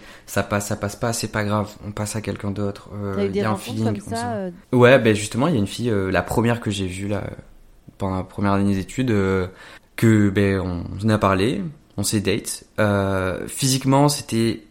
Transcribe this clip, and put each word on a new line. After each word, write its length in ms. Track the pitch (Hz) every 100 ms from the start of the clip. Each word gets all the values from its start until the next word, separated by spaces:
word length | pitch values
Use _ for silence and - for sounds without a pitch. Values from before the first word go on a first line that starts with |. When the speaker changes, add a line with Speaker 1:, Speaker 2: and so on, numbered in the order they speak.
| - - -
Speaker 1:
Ça 160 | 101
passe, 240 | - 104 -
ça 80 | 104
passe 180 | 101
pas, 180 | - 120
c'est 160 | 113 104
pas 100 | 113
grave, 300 | 104 107 98 - 104
on 40 |
passe 260 | 104 104 110
à 40 |
quelqu'un 300 | 101 98 101
d'autre. 400 | 101 101 101 -
Euh, 200 | 104 101 98
Speaker 2:
T'as 80 |
eu 40 | 101
des 80 | 95
Speaker 1:
y 20 |
a 60 | 110
un 40 |
Speaker 2:
rencontres 120 | 107 240
Speaker 1:
feeling, 140 | 110 220 208
Speaker 2:
comme 20 | -
Speaker 1:
on 40 |
Speaker 2:
ça, 60 | -
Speaker 1:
sait. 100 | 240
Speaker 2:
euh 240 | 214 185 175 - 127
Speaker 1:
Ouais, 220 | 123 135
ben, 160 | 113 104
justement, 320 | 104 113 151
il 60 |
y 20 | 131
a 40 |
une 60 | 101
fille, 240 | - 120
euh, 200 | 104 95
la 120 | 90
première 380 | - - 117 117
que 100 | 110
j'ai 160 | 98 92
vue, 220 | 92 101
là, 160 | 101
euh, 100 | - - - - - - - -
pendant 180 | 98 95
la 80 |
première 280 | 92 - 101
année 220 | 98 101
d'études, 360 | 95 87 - 131
euh, 360 | 104 95 95 90 - - - _ -
que, 320 | 113 110 101
ben, 320 | 98 98 98
on, 240 | 90 87 92 92
on 60 | 107
a 100 | 104
parlé, 440 | 98 95 107 190 170 - _ -
on 60 |
s'est 180 | 101 110
date. 440 | 95 101 - - - -
Euh, 680 | 107 101 98 95 92 - -
physiquement, 600 | - 131 131 135 135 147
c'était 540 | 143 - 113 113 - -